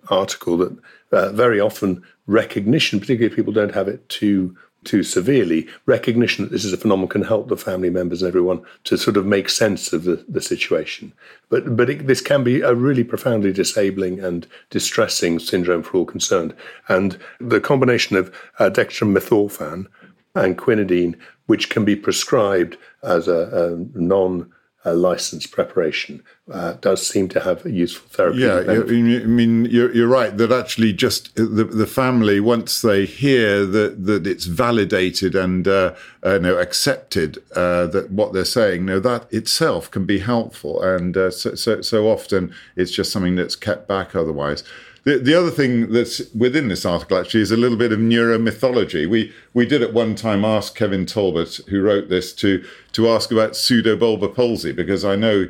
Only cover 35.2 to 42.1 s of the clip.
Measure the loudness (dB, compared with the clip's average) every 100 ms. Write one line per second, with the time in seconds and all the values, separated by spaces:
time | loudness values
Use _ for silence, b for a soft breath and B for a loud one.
35.2 | 0 0 0 0 2 2 0 B B B
36.2 | 0 2 2 0 0 -2 -2 -2 -4 -2
37.2 | -2 -4 -8 -2 0 0 0 -2 -2 -2
38.2 | -2 -2 -2 0 0 0 -2 0 0 -2
39.2 | -4 -6 -2 0 0 -2 -4 -4 -2 -2
40.2 | 0 -2 -2 -8 -8 -2 0 0 0 0
41.2 | 0 -2 -6 -4 -2 -2 0 2 2